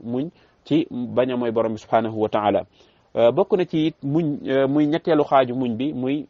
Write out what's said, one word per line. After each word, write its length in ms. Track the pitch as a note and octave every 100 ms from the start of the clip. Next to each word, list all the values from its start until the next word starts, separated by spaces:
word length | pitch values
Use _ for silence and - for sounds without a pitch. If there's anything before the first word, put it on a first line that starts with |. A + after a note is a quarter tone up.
muñ 260 | A#2 B2 D#3+ - _ _ -
ci 220 | D#3 -
bañ 400 | B2 A#2+ A2 B2+
a 40 | B2
mooy 140 | A#2+
borom 220 | A2+ A2+
bi 40 | G#2+
subhanahu 360 | - A#2 A2+ A2
wa 80 | G#2+
taala. 340 | A2 G#2 G2 - _ _ _ _ -
Euh, 160 | A#2
bokk 220 | C3+ G3 G3
na 80 | E3+
ci 220 | D#3+ D#3+
it 80 | -
muñ, 360 | C#3 D3+ D#3+ C#3 F#2+
euh, 200 | C3+ C3+
muy 200 | D3 D3
ñetteelu 360 | E3 F3 D3+
xaaju 300 | C#3+ C#3+ B2+ B2
muñ 200 | B2 A2
bi, 160 | C#3
muy 320 | C3+ C3 D3 -